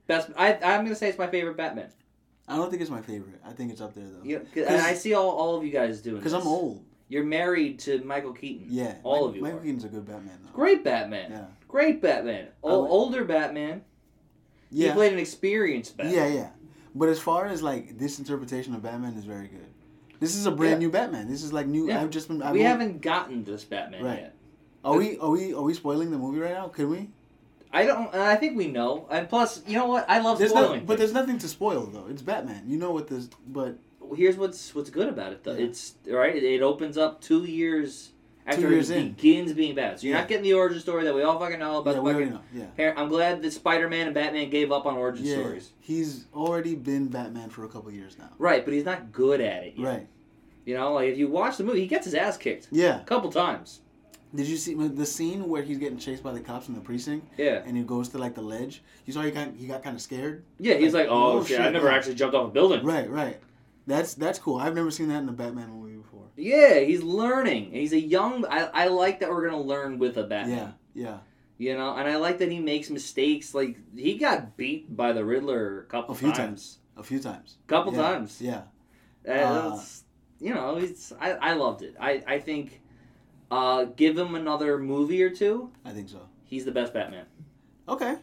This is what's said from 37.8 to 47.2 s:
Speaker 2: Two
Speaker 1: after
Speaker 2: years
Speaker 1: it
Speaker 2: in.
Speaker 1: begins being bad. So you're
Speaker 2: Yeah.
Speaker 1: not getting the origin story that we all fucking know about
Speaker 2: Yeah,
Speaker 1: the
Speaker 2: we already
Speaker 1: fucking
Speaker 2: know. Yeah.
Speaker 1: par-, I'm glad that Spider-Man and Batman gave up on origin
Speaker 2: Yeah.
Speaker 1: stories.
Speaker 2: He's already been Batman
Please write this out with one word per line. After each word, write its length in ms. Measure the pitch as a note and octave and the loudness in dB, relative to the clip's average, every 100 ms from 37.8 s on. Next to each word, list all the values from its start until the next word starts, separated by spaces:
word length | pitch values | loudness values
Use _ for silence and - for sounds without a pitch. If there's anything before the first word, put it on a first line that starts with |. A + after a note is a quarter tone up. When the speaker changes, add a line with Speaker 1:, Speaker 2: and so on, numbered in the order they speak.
| C#3+ - - - _ _ | -2 -6 -18 -20 _ _
Speaker 2:
Two 60 | - | -2
Speaker 1:
after 180 | F3 E3 | 2 6
Speaker 2:
years 200 | D#3+ D#3 | 4 4
Speaker 1:
it 80 | F3 | 0
Speaker 2:
in. 140 | - | -2
Speaker 1:
begins 420 | - - F3 E3+ | 4 6 6 4
being 200 | D3+ D#3 | 0 0
bad. 260 | C3+ A#2+ - | 0 -2 -2
So 60 | C3+ | 0
you're 100 | D3+ | 0
Speaker 2:
Yeah. 40 | |
Speaker 1:
not 80 | F3 | 2
getting 140 | G#3+ | 0
the 100 | G3 | 4
origin 280 | F#3+ F3+ E3+ | 6 4 2
story 240 | D#3+ E3+ | -2 0
that 100 | D#3+ | 2
we 80 | C#3 | 2
all 160 | D3+ E3 | 2 2
fucking 200 | F3 E3 | -2 -4
know 180 | D3+ D3+ | -4 -2
about 140 | C#3+ | 0
Speaker 2:
Yeah, 40 | C#3 | 2
Speaker 1:
the 60 | |
Speaker 2:
we 80 | C3+ | 2
already 180 | D3 C#3 | 2 0
Speaker 1:
fucking 120 | G#2+ - | -4 -12
Speaker 2:
know. 120 | B2 G2 - | -12 -10 -2
Yeah. 160 | D#3 | 0
Speaker 1:
par-, 100 | D3+ | 0
I'm 60 | D3 | 0
glad 320 | D#3+ F3 E3+ | 2 2 0
that 100 | D#3 | -4
Spider-Man 560 | D3+ E3+ E3 E3 E3 E3 | -2 2 2 2 0 -2
and 60 | |
Batman 360 | D3 D3+ D3+ C#3+ | 0 0 -2 0
gave 200 | D3 D3 | 0 2
up 140 | C#3 | 2
on 120 | C#3+ B2+ | 0 -2
origin 280 | B2+ B2 | -2 -2
Speaker 2:
Yeah. 120 | C#3 C#3 | -2 -2
Speaker 1:
stories. 340 | A#2+ F#2+ - _ | -2 -6 -14 _
Speaker 2:
He's 460 | - D#3+ D#3 C3 - | -6 -4 -4 -6 -10
already 400 | D3 E3 E3+ E3 | -4 -2 0 -2
been 320 | D#3 B2 C#3 C3+ | -4 -2 -2 -2
Batman 420 | B2+ | -4